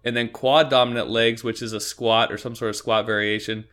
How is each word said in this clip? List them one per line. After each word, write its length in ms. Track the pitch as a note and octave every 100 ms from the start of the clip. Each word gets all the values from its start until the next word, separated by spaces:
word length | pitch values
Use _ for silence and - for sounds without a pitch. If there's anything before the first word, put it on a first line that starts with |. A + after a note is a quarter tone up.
and 120 | A#2+ A#2+
then 120 | A2+
quad 420 | - C3 D3+ C#3+
dominant 380 | B2+ B2 A#2+ B1+
legs, 340 | A2+ A#2 A2+
which 180 | A#2+ A2+
is 100 | A2+
a 80 | G#2+
squat 500 | - - A#2 A2+ -
or 80 | G#2+
some 160 | B2
sort 140 | A2+ A2+
of 80 | G2+
squat 300 | A#2 A2 G#2+
variation, 580 | G#2 G#2 G#2+ A2 A2 A2